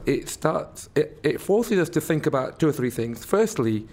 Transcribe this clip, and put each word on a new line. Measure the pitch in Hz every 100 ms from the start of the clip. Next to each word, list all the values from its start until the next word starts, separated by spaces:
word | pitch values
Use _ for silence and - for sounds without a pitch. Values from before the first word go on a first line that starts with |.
it | - 131 -
starts, | - 156 160 - - -
it, | 151 151 -
it | - -
forces | - 208 233 196
us | 160
to | 151
think | - 156 147
about | 135 131 -
two | 156
or |
three | 139 123
things. | 117 117 117
Firstly, | - 196 220 180 113 107 110